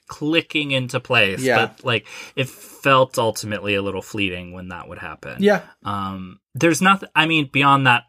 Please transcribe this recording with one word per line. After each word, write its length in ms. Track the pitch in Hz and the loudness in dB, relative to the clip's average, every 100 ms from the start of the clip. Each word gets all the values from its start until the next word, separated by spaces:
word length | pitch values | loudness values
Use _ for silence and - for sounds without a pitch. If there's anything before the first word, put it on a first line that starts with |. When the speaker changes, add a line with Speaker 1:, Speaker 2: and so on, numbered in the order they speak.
| - | -20
Speaker 1:
clicking 680 | - 151 170 - 156 147 | -8 -2 -2 -2 -4 -2
into 280 | 135 127 127 | -2 -2 -6
place." 400 | - 120 98 95 | 0 2 2 0
Speaker 2:
Yeah. 260 | 131 117 113 | 0 2 0
Speaker 1:
But, 140 | - | -4
like, 220 | 127 117 - - - - | -4 -4 -4 -18 -14 -8
it 100 | 131 | -8
felt 680 | - - - 143 135 131 - | -8 -20 -4 2 4 4 2
ultimately 580 | 113 104 107 101 101 | -2 -2 -6 -6 -2
a 60 | 101 | -2
little 220 | 98 95 | -2 -6
fleeting 500 | - 107 98 90 90 | -8 -4 -4 -4 -10
when 160 | 90 92 | -14 -12
that 180 | 87 - | -14 -14
would 120 | 87 | -14
happen. 380 | 85 78 71 62 | -14 -14 -12 0
Speaker 2:
Yeah. 200 | 196 95 - _ | 2 2 -2 _
Speaker 1:
Um, 580 | 104 101 95 95 92 - _ | -8 -6 -6 -8 -12 -18 _
there's 280 | 127 165 156 | 0 2 4
nothing, 260 | 190 196 - - | 2 2 0 0
I 80 | |
mean, 240 | 160 160 143 | 2 2 0
beyond 360 | 131 139 139 135 | 2 4 4 4
that 160 | 123 | 2